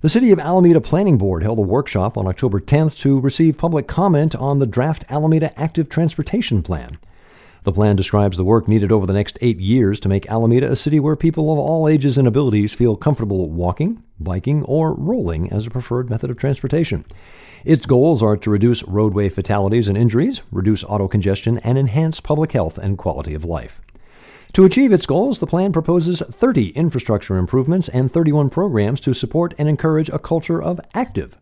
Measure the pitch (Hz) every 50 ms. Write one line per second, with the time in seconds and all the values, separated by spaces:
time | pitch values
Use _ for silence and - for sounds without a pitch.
0 | - 156 - 233 254 233 196 170 143 151 180 185 180 175 165 160 113 - - 175
1 | 208 202 156 110 98 98 92 82 85 107 117 113 101 90 98 131 - - - 104
2 | 92 87 - 104 98 95 92 - - 98 95 98 - - 143 147 160 156 - -
3 | - 139 139 135 127 139 135 - 160 165 151 - - 170 165 151 135 - - 156
4 | 185 202 165 143 151 160 - - 131 139 143 139 135 117 104 123 127 156 156 -
5 | - - 131 147 151 156 160 160 160 151 - - 147 160 - 165 156 - - 156
6 | 170 160 - - 143 - - 226 226 - 123 98 85 - 90 73 60 60 73 -
7 | - - - _ _ _ _ - - - _ _ - 101 82 95 107 107 101 95
8 | 92 - - 104 101 101 92 87 92 92 113 113 113 - 107 113 101 95 110 107
9 | 95 92 98 101 104 - - - - 123 110 85 95 98 117 131 117 95 101 104
10 | - 95 98 98 - - 104 113 113 113 117 127 139 120 127 - - 151 147 151
11 | 139 151 156 - - 165 156 165 156 151 156 147 135 143 160 160 160 151 156 151
12 | 135 143 123 135 131 123 110 135 147 127 107 107 104 107 - - 120 117 107 -
13 | - 151 147 - 117 101 101 95 90 76 80 85 87 87 95 - 147 196 233 -
14 | - - _ - 76 90 90 95 - 135 147 151 - - 131 156 160 160 - -
15 | 135 165 240 247 120 85 82 78 87 - - 104 110 117 110 123 123 - 120 123
16 | 127 120 113 110 - 131 123 - - 139 139 - - - - 160 165 - - 76
17 | - - - - - - - - - - - - - - 160 135 - - 135 123
18 | 135 165 165 117 113 107 104 104 - 110 104 101 104 120 120 - - - 90 104
19 | 107 107 95 101 101 95 - - 92 - 104 101 98 98 107 120 110 104 98 101
20 | 117 120 107 117 160 254 269 - - - 98 92 92 104 110 95 - - 104 104
21 | 98 92 - 104 92 101 95 - - 113 117 120 - 117 127 135 139 123 101 143
22 | 160 160 160 - - - 151 147 160 156 - 123 87 82 - - - 98 101 92
23 | - 90 78 69 - - 76 78 80 85 85 71 60 - - - - - - -
24 | - - - - - - - - - _ - - 190 180 185 254 277 254 202 165
25 | - - 135 170 220 277 247 - - - - 175 185 202 165 165 160 - 170 180
26 | 156 170 180 165 - - 117 - 233 262 233 151 110 87 - 139 165 160 - 123
27 | - - 110 101 - - 95 92 90 90 - 131 131 143 170 190 170 - - 127
28 | 131 131 - 170 170 156 147 151 143 135 - 165 190 208 143 107 101 104 131 135
29 | - 139 123 - - - - 160 170 165 - - 147 151 151 - - 160 156 156
30 | 160 - - 139 - - 165 165 - - 170 165 156 165 180 170 - - - 214
31 | 254 240 - - 71 - - _